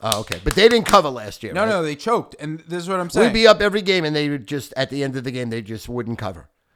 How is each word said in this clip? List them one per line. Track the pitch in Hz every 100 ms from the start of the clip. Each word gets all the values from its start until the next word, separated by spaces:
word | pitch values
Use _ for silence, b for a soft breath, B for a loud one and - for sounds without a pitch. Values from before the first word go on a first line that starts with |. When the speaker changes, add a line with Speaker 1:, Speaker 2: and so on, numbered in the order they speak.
Speaker 1:
Oh, | 110 107
okay. | 110 90
But | 98 175
they | 220
didn't | 233 190
cover | 202 147
last | 123 104 -
year, | 110
Speaker 2:
No, | 175
Speaker 1:
right? | 220
Speaker 2:
no, | 196
they | 156 143
choked. | 220 226 - -
And | 151 160
this | 160 175
is | 170
what | 185
I'm | 175
saying. | 190 226
Speaker 1:
We'd |
be | 220 226
up | 190
every | 208 202
game, | 190 185
and | 156 151
they | 147
would | 143 107
just, | 147 - -
at | 135
the | 139
end | 139 131
of | 127
the |
game, | 127 117
they | 113
just | 107 110 -
wouldn't | 123 113 113
cover. | 107 85 80 _ _